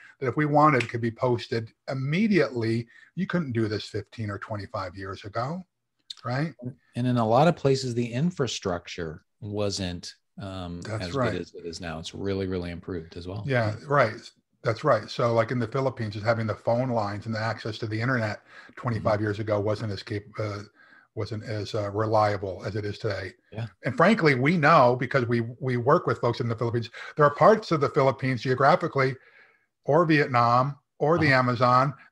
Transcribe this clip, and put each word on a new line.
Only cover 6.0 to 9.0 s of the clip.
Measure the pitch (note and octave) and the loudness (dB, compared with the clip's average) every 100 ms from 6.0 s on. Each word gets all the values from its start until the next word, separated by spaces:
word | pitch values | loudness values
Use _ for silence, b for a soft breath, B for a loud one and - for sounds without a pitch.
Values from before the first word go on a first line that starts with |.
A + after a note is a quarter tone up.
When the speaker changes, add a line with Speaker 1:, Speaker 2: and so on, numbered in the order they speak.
| - - A#2+ | -20 -14 -6
Speaker 1:
right? | C3 D#3+ - B2 - _ B2 | -4 -4 -8 -14 -14 _ -4
Speaker 2:
And | B2 | 0
in | B2 | 2
a | A2 | 4
lot | A#2 E3 | 6 4
of | E3 | 4
places, | C#3 C3 C3 A#2 | 2 0 -2 -4
the | A#2+ | -4
infrastructure | A#2 F3 - A#2+ - G2 F2 - - | -2 -2 0 -4 -4 -4 -4 -6 -10